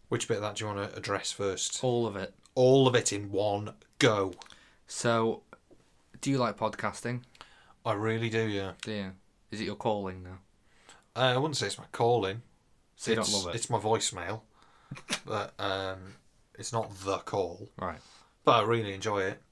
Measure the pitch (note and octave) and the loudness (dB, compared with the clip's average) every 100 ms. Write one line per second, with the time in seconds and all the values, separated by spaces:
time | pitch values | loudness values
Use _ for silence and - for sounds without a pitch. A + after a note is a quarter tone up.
0 | - - - G#2+ G#2 G2 G#2+ G2+ G2+ G#2 | -4 -2 0 0 -2 -4 -4 -4 -4 -6
1 | G2+ G2+ - - G2+ F2+ - - B2+ A#2+ | -2 -2 -2 -2 -2 -2 -4 -2 0 2
2 | A2+ G2 F#2+ - - - B2+ C3+ C3 A#2+ | 0 -2 -8 -12 -6 4 8 8 8 6
3 | - G#2 G2+ G2 G#2 G2+ G#2 - - _ | 4 -2 -2 0 0 0 -4 -12 -20 _
4 | B2 G#2+ F#2+ F2 - - - _ - - | 4 6 2 -4 -16 -20 -20 _ -14 -2
5 | B2 A#2 A2+ - - - _ - _ _ | 2 2 2 0 -8 -20 _ -20 _ _
6 | _ - C#3 C3+ A#2 G2+ A2 - G#2+ - | _ -8 -2 2 0 0 -4 -2 -4 -4
7 | A#2+ B2 - - - - - _ A#2 G#2 | -6 -6 -10 -20 -20 -20 -20 _ -4 0
8 | A2 A2+ A#2 A2+ A2 G2+ F#2+ F2 - G#2 | 0 0 0 0 0 0 -4 -8 -8 -6
9 | G2 F#2+ _ _ _ G#2 G#2+ G2+ A#2 G#2 | -8 -10 _ _ _ -8 -6 -4 -2 -2
10 | F#2+ F#2 F2+ F#2 - _ _ _ - - | -4 -8 -12 -16 -20 _ _ _ -20 -20
11 | _ C3 B2+ B2 D#3 C3 G2+ - - - | _ 0 2 2 0 -2 -4 -4 -12 0
12 | A#2 A#2+ F#2+ A2 - _ _ _ _ _ | 2 4 2 -4 -10 _ _ _ _ _
13 | - A2+ G#2 G2+ F2+ A#2 - A2+ G#2+ A2 | -2 0 2 0 -2 -4 -2 -2 2 2
14 | - F#2+ F2 A2 - _ - - _ - | 2 -4 -8 -8 -12 _ -20 -20 _ -16
15 | - - - G#2+ G#2+ - G2+ F#2+ F#2+ F#2+ | -8 -8 -4 -6 -6 -6 -4 -2 -4 -8
16 | F#2 - _ _ _ - - A2+ A2 F#2+ | -12 -20 _ _ _ -14 -6 -4 -4 -6
17 | F#2+ F#2+ - G#2 F2 F2+ G#2+ - F#2 D#2 | -4 -4 -2 -2 -2 -6 -14 -8 -8 -8
18 | - - - _ - A#2+ G#2+ A#2 G2+ G2 | -14 -20 -20 _ 4 4 4 2 0 -4
19 | G#2+ G2+ F#2+ A2+ _ | -2 0 -2 -4 _